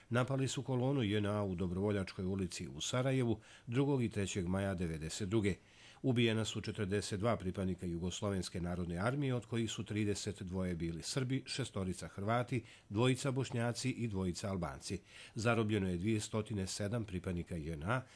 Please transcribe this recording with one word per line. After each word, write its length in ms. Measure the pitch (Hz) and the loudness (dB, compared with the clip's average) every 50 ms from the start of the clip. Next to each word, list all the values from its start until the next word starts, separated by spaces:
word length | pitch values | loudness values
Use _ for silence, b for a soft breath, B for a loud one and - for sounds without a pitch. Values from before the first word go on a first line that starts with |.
| B B | B B
napali 400 | 117 120 127 127 135 131 135 131 | 2 2 2 2 0 0 0 0
su 140 | - 139 | -2 -4
kolonu 400 | 120 - 131 123 120 131 143 139 | -2 0 0 2 2 2 2 4
J 140 | 117 98 104 107 | 4 4 4 4
N 80 | 104 | 2
A 160 | 101 104 107 | 2 2 2
u 120 | 104 98 92 | 0 0 0
Dobrovoljačkoj 720 | 85 95 87 87 92 101 104 101 98 95 - - - 95 | 0 0 0 0 2 2 2 2 2 0 -2 -4 -4 -2
ulici 440 | 92 98 98 95 87 - - 90 69 | 0 0 0 0 -2 -2 -6 -8 -8
u 120 | 65 76 | -8 -6
Sarajevu 580 | - - - 127 127 135 131 131 123 117 107 107 B B B B B | -4 -2 0 0 2 2 2 4 4 2 2 0 B B B B B
drugog 380 | - 117 127 139 139 143 131 117 | -2 2 2 4 4 4 4 2
i 40 | 101 | 2
trećeg 380 | - 104 98 92 - 107 87 | 2 0 -2 0 0 0 0
maja 280 | 87 92 98 98 98 95 | 2 2 2 2 0 0
devedeset 540 | 87 90 82 80 76 76 82 - - 110 92 | 0 0 -2 -2 -2 -4 -6 -4 -4 -2 2
druge. 260 | 104 113 98 101 87 - B B B B B B B B B | 2 4 4 2 0 0 B B B B B B B B B
Ubijena 400 | 135 120 120 120 113 110 110 107 | 2 4 6 6 6 4 2 0
su 160 | - - 113 | -2 -4 -4
četrdeset 600 | - 113 104 - 107 92 101 104 - - 107 90 | -4 -4 -2 -2 0 0 0 0 0 0 -2 0
dva 160 | 101 120 107 | 2 2 2
pripadnika 500 | 90 90 92 87 101 95 92 90 - 92 | 2 0 -4 -2 0 0 0 -2 -2 -2
Jugoslovenske 760 | 87 85 85 87 90 - - 110 101 98 92 87 - - 95 | -4 -2 -2 -2 -2 -4 -2 -2 -2 0 -2 -2 -4 -4 -4
narodne 380 | 85 87 90 87 90 82 85 87 | -2 -2 -2 -2 -2 -2 -2 0
armije, 360 | 98 120 131 147 143 131 127 | 0 0 2 2 0 0 0
od 120 | 120 117 | -2 -2
kojih 240 | - 117 117 113 107 | -2 -2 -2 0 -2
su 140 | - - 104 | -2 -4 -4
trideset 580 | - 107 104 107 104 98 - - 107 92 - | -2 0 0 2 2 0 -2 -2 -6 -6 -6
dvoje 320 | 104 87 92 95 92 92 90 | -6 -4 -2 -2 0 0 -2
bili 280 | 80 85 82 82 80 | -2 -2 -4 -4 -4
Srbi, 400 | - - - 139 131 123 131 - - | -4 -2 -2 0 0 0 -2 -2 -2
šestorica 600 | - - - 123 - - 104 95 92 90 - - 80 | -4 -4 -4 -4 -4 -2 -2 -2 -2 -4 -4 -6 -10
Hrvati, 540 | - - 98 107 117 123 123 - 139 117 B B B B B B | -8 -4 0 0 2 2 2 0 -2 -4 B B B B B B
dvojica 420 | 101 104 123 131 131 127 - 143 | 0 4 4 4 4 2 0 0
Bošnjaci 600 | 127 139 123 - - 117 117 120 117 - - 131 | 0 0 0 0 0 0 0 0 0 0 -2 -2
i 180 | - - 117 117 | 0 0 -2 -2
dvojica 420 | 101 95 92 90 82 - - 101 | 0 0 0 0 0 -2 -2 -2
Albanci. 480 | 98 92 82 73 65 67 - - 101 - B B B B B B B | -2 0 -2 -4 -4 -8 -8 -6 -8 -8 B B B B B B B
Zarobljeno 540 | 117 101 117 113 113 110 104 107 101 95 92 | 0 2 4 4 4 4 2 2 2 2 2
je 80 | 90 85 | 0 0
dvjestotina 680 | 90 110 110 107 - - - 107 104 - 107 98 95 | 2 2 2 2 0 -2 -2 -2 -2 -2 -2 -2 -2
sedam 380 | 92 - - 104 98 113 120 107 | -2 -2 -2 -2 -2 -2 -2 -2
pripadnika 520 | - 92 90 - 95 90 87 80 - 92 | -2 -4 -4 -2 -2 -2 -2 -4 -4 -4
J 160 | 82 73 78 | -6 -4 -4
N 100 | 80 73 | -4 -2
A, 200 | 73 95 123 131 - B B | 0 0 0 0 0 B B